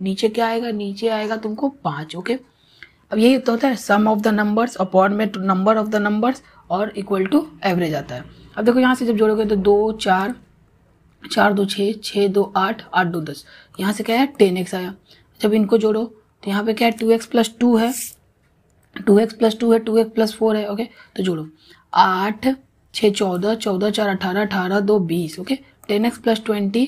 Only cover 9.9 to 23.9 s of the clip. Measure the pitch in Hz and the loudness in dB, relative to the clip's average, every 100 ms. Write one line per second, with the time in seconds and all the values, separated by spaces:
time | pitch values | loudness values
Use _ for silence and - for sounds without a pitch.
9.9 | 220 202 185 202 247 _ _ _ _ _ | -2 0 0 0 -6 _ _ _ _ _
10.9 | _ _ _ - 214 202 202 196 - 202 | _ _ _ -6 0 2 2 -2 -2 -4
11.9 | 214 - 202 202 196 196 185 196 220 - | -4 -6 0 2 2 0 -2 -2 -4 -4
12.9 | 180 175 170 151 - - - _ - 190 | -2 0 -4 -8 -12 -20 -20 _ -6 -4
13.9 | 208 214 233 277 - 196 185 175 185 180 | -4 -2 0 0 2 2 2 -4 -6 -8
14.9 | 190 _ - _ _ 208 220 196 226 214 | -12 _ -20 _ _ 0 2 4 2 2
15.9 | 214 226 - _ _ 202 202 220 220 233 | 0 -4 -10 _ _ -4 -2 -2 0 0
16.9 | 220 220 226 - 240 226 - 247 226 233 | 0 2 0 2 0 0 0 2 4 2
17.9 | 262 - - _ _ _ _ _ _ _ | -4 -12 -16 _ _ _ _ _ _ _
18.9 | - - 202 220 - 220 220 233 226 226 | -4 4 4 4 0 0 2 2 2 4
19.9 | 220 220 220 220 - 220 214 208 202 233 | 0 2 0 -2 0 0 0 -2 -6 -8
20.9 | - - - 185 160 156 - _ - _ | -12 -12 -6 -4 -4 -8 -16 _ -20 _
21.9 | - 190 185 202 214 262 262 _ _ _ | 2 2 2 -2 -2 -4 -4 _ _ _
22.9 | - 214 202 196 180 202 226 214 185 208 | 0 0 2 -2 -2 -2 -2 -2 -2 -2